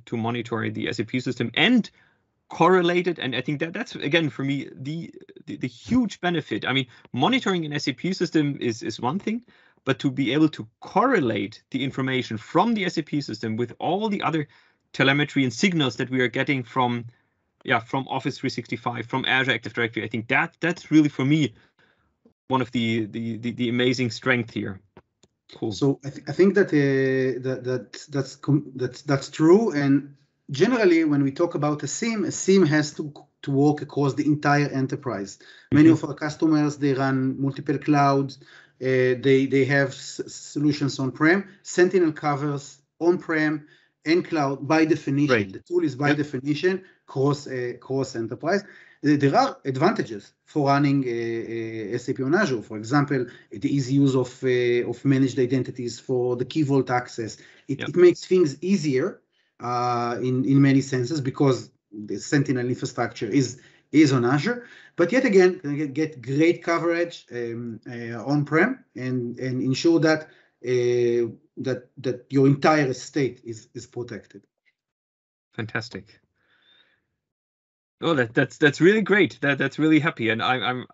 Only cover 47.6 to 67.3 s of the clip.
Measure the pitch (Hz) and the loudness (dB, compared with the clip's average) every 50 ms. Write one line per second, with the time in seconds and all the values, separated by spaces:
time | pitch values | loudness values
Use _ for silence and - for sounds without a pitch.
47.6 | 123 123 120 - - - 131 135 135 131 - 117 113 110 127 - - 160 190 202 | -6 -6 -8 -10 -8 -6 -4 -4 -4 -4 -6 -8 -6 -6 -8 -6 -4 -2 -2 -2
48.6 | 202 - - - - - _ _ - 143 151 135 139 139 151 226 269 - - - | -2 -6 -20 -20 -20 -20 _ _ 0 2 2 4 4 4 4 4 2 2 -2 -8
49.6 | - 139 131 127 151 180 - - 135 107 110 101 - - _ _ _ _ - 156 | -8 -6 -4 0 2 0 2 0 -4 -6 -8 -14 -14 -18 _ _ _ _ -4 0
50.6 | 143 139 139 143 147 143 139 139 131 123 117 117 117 117 113 113 110 - 113 117 | 2 2 4 4 4 4 2 2 0 -2 -4 -4 -4 -4 -4 -6 -6 -6 -8 -8
51.6 | 113 113 113 110 110 95 110 - - - 127 - 131 131 160 202 214 151 131 110 | -8 -8 -8 -10 -8 -6 -6 -6 -6 -6 -6 -4 -2 0 2 2 2 0 -2 -4
52.6 | 101 - 110 104 107 110 139 147 139 143 147 131 120 120 - - - _ - - | -6 -8 -12 -10 -6 -2 0 0 0 0 -2 -4 -4 -6 -10 -20 -20 _ -14 -6
53.6 | - 143 139 143 131 120 135 139 143 135 127 135 123 127 - - - 131 123 123 | -4 -2 -2 -2 0 2 2 4 4 4 4 2 0 -2 -6 -6 -2 0 0 2
54.6 | 123 120 120 120 120 - 120 - - 139 139 131 135 127 110 139 127 120 135 131 | 2 2 0 0 0 -2 -6 -4 0 0 2 2 2 0 0 0 0 0 0 -2
55.6 | 117 - - - 123 120 117 - - - 131 123 120 123 123 120 123 123 - 160 | -2 -4 -8 -8 -8 -8 -8 -10 -8 -4 -2 -2 -2 -2 -2 -4 -4 -6 -2 -2
56.6 | 151 131 139 135 127 - 123 123 123 - - - 113 104 - - - - - _ | 0 2 2 0 2 2 0 -2 -4 -4 -10 -10 -10 -10 -10 -14 -20 -20 -20 _
57.6 | _ - 135 - - - 147 175 180 180 165 - - - 185 185 180 147 135 - | _ -8 -8 -6 -6 -4 2 6 6 6 6 4 0 0 2 4 4 2 0 -4
58.6 | - 180 202 190 147 151 131 127 147 202 - - _ _ _ _ _ _ _ - | -2 0 0 0 0 0 0 0 0 -2 -4 -8 _ _ _ _ _ _ _ -12
59.6 | 117 120 123 120 123 123 120 120 120 120 120 117 123 127 127 127 131 127 139 139 | -8 -4 -4 -2 -2 0 -2 -2 -2 -4 -4 -4 -2 -2 0 0 2 4 6 6
60.6 | 139 139 135 135 131 - - 127 123 120 165 151 127 131 131 - 151 139 127 110 | 6 6 6 4 2 0 -2 -2 -2 -2 -4 -4 -4 -4 0 2 2 2 2 2
61.6 | 107 - _ _ _ _ 101 107 107 104 101 104 - - - 147 139 147 135 127 | -2 -12 _ _ _ _ -16 -14 -10 -10 -10 -10 -6 0 2 2 2 2 0 -2
62.6 | 120 123 123 - - - - - 120 113 - - 123 104 95 143 131 113 - - | -2 -4 -4 -4 -6 -8 -4 -4 -4 -4 -4 -8 -6 0 2 2 2 2 -2 -12
63.6 | - - _ _ _ _ - 147 160 135 135 131 120 120 135 147 - 208 247 240 | -18 -20 _ _ _ _ 4 4 4 6 4 2 2 2 2 2 0 0 -4 -4
64.6 | - - - - - - _ - 175 170 233 254 262 254 196 190 185 185 180 - | -8 -18 -20 -20 -20 -10 _ 0 0 2 2 2 2 4 6 6 6 6 4 0
65.6 | - 143 143 139 156 143 131 147 160 151 151 127 113 123 135 143 160 170 170 170 | -6 -6 -4 -4 -4 -4 -2 -4 -4 -4 -4 -10 -8 -4 0 2 4 4 2 0
66.6 | - 175 170 170 160 170 170 170 175 165 - - - - | 0 -2 -2 0 0 0 0 0 -2 -4 -6 -14 -18 -14